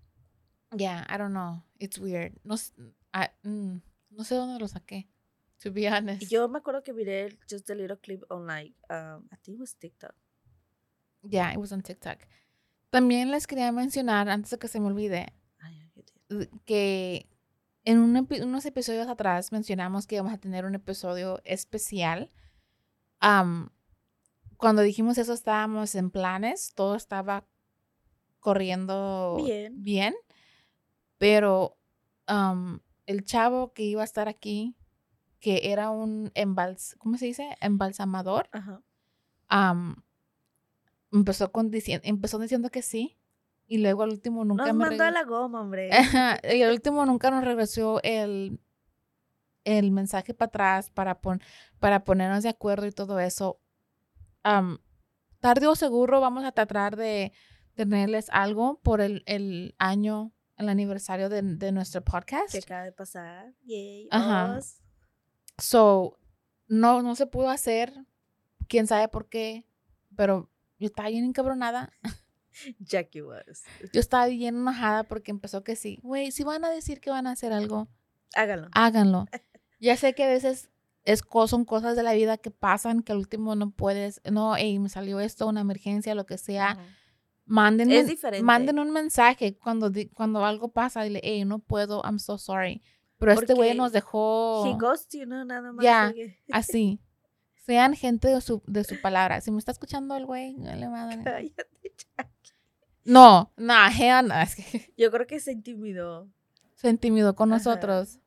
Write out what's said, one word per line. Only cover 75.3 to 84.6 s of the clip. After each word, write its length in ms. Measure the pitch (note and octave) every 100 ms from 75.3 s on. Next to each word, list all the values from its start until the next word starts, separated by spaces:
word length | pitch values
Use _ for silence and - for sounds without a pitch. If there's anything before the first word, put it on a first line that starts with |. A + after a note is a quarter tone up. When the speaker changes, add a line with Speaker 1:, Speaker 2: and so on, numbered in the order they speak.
Speaker 1:
empezó 320 | G3+ G3 G3
que 120 | G3 A3+
sí. 240 | G#3+ G3
Güey, 280 | B3 C4+ C#4
si 120 | C4
van 200 | C#4+ D#4 E4
a 40 |
decir 300 | E4 - C#4+
que 100 | -
van 160 | C4+ B3+
a 40 |
hacer 220 | B3+ A#3+
algo, 340 | G#3+ G#3 G#3+ A3 _ _ _ _ -
Speaker 2:
Háganlo. 340 | G#3+ F#3 D#3+
Speaker 1:
háganlo. 520 | F#3+ A#3 A3 G3 F#3 G3+ A#3+ _ _ _ _
Ya 180 | A3+ B3
sé 160 | C4+
que 100 | C4
a 40 | C4+
veces 420 | B3+ C4 C4 - _ _ _
es 200 | - G#3+
co-, 240 | - A#3 A3+
son 180 | A#3+ A#3+
cosas 300 | A3 A#3 A#3+
de 80 |
la 100 | A#3
vida 240 | A3 A3 A3
que 140 | A3+
pasan, 500 | - G3+ G3+ A#3 A#3
que 100 | A3+
al 60 | G#3
último 380 | G3 G#3+ A3 G#3+
no 160 | G#3
puedes, 500 | - G3 G3+ G3+ G3+ -
no, 240 | G#3 A3
"Ey, 220 | G#3+